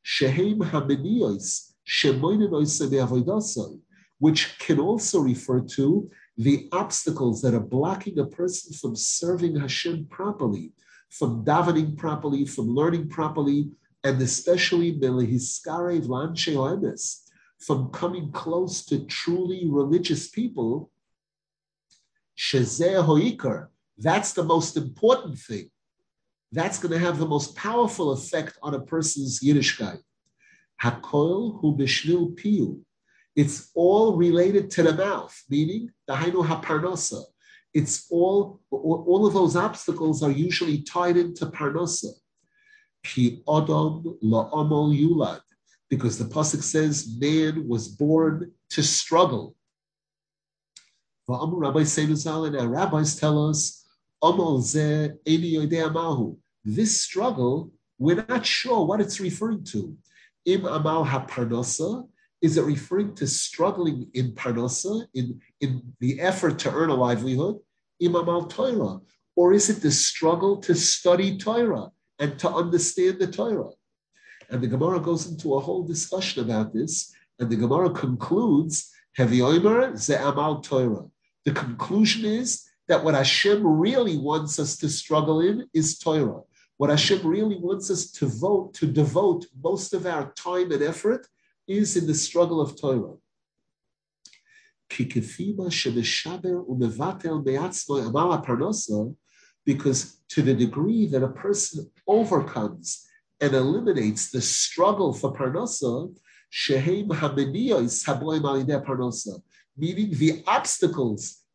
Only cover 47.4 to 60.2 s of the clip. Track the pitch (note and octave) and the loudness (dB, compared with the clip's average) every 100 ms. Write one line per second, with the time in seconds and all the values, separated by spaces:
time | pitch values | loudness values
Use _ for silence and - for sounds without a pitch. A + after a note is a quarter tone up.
47.4 | D#3 D#3 C3 A#2 - - D3 D#3+ D#3+ D#3 | 0 -2 -4 -4 -4 -2 2 4 4 0
48.4 | F3 - - - C#3+ - - E3 F3 A#2 | -6 -14 -8 -2 0 0 2 2 2 0
49.4 | D#2+ - _ _ _ _ _ _ _ _ | -8 -16 _ _ _ _ _ _ _ _
50.4 | _ _ _ - _ _ _ _ - B2+ | _ _ _ -20 _ _ _ _ -6 -4
51.4 | D#3+ F3 C#3+ D3 D3+ - D3+ D3+ D#3+ D#3 | -2 -2 0 2 2 2 0 0 -2 -2
52.4 | D#3+ C#3+ A#2+ C3+ F#3+ D#3 D3+ - D3+ D3+ | -2 -2 -2 0 0 2 0 0 2 2
53.4 | D3+ D3+ - - _ _ _ - D#3+ F#3 | 2 0 -2 -6 _ _ _ 0 2 4
54.4 | E3 C#3 G#2+ D#3 D3+ D3+ D3+ D3+ D3+ E3 | 2 2 0 0 2 0 -2 -4 0 2
55.4 | E3+ D#3 D3+ E3 D#3 D#3+ E3 C3+ G2 D#2+ | 2 0 0 0 0 -2 -2 -2 -2 -6
56.4 | _ _ G#2+ A#2 A3 - - F#3+ A#3+ E3+ | _ _ -4 0 0 0 -2 -2 -2 0
57.4 | B2 D3 E3 - _ - C#3 F3 A3 B3 | 0 0 -4 -14 _ 0 2 2 0 -2
58.4 | - - B3 A3+ D#3+ G#3 G3+ - F#3 - | -2 -2 0 2 2 0 -2 -4 -6 -4
59.4 | A3+ G#3 - G#2+ F2 - _ _ | -4 -4 -6 -8 -8 -10 _ _